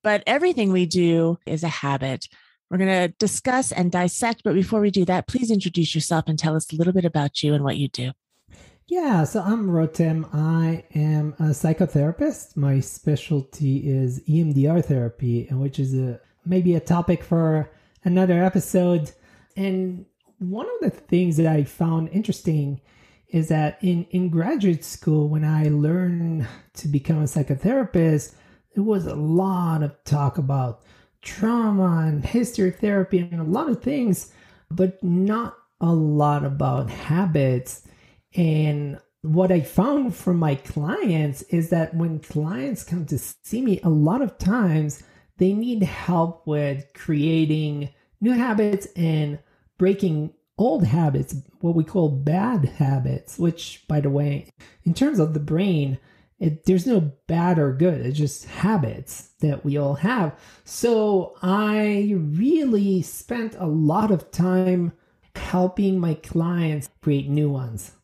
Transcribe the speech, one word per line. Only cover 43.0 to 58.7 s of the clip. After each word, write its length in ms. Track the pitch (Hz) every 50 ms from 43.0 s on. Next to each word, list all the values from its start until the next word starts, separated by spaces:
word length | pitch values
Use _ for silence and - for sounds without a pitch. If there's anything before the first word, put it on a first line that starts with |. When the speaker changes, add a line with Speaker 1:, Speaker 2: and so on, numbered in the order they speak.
| 156
Speaker 2:
to 100 | - 156
see 440 | 127 - - - _ _ - - 233
me, 200 | 269 240 190 - -
a 60 | 165
lot 320 | 156 151 147 160 190 254
of 160 | 285 190 -
times 640 | - - 180 220 254 214 175 156 156 151 147 139 - - _ _ _ _ _ _
they 160 | - 185 185 202
need 300 | 208 233 247 240 214 190
help 600 | - - - - - 180 170 165 170 175 - _
with 400 | 160 151 147 147 143 139 139 - _ _
creating 960 | - - - 156 147 143 160 160 160 160 151 156 156 156 151 147 147 147 - _ _ _ _ _ _
new 140 | 208 233 254
habits 520 | 233 247 254 214 208 214 208 202 190 - - _
and 420 | 180 165 160 160 156 151 147 147 147 _ _ _ _ _ _ _
breaking 560 | - 175 190 196 196 208 180 156 151 151 156 _ _ _ _ _
old 260 | - 202 254 320 269 175
habits, 500 | 107 120 170 165 151 135 139 135 - - 139 - _ _ _
what 140 | - 170 165
we 100 | 165 156
call 240 | - - 196 165 151
bad 560 | 139 135 139 147 160 185 202 247 247 185 139
habits, 720 | 131 - - 147 135 139 131 127 131 131 - - - - -
which, 460 | 170 170 165 - - - - - _
by 140 | - 156 147
the 80 | 139 139
way, 400 | 139 143 147 147 143 143 - - _ _ - - _ _ _
in 100 | 170 170
terms 240 | - 262 294 302
of 160 | 196 156 160 156
the 60 | 151
brain, 580 | 147 156 156 165 196 202 175 151 143 139 131 - _ _ _ _ _ _ _ _
it, 260 | 185 160 151 156 _
there's 200 | - 185 185 180
no 280 | 269 240 190 160 143 139 _ _
bad 300 | - 165 165 170 180 180
or 140 | 160 147 139
good. 340 | 131 135 170 180 160 131 120
It's 120 | 127 139
just 300 | 147 151 139 - - -
habits 840 | - - - - 202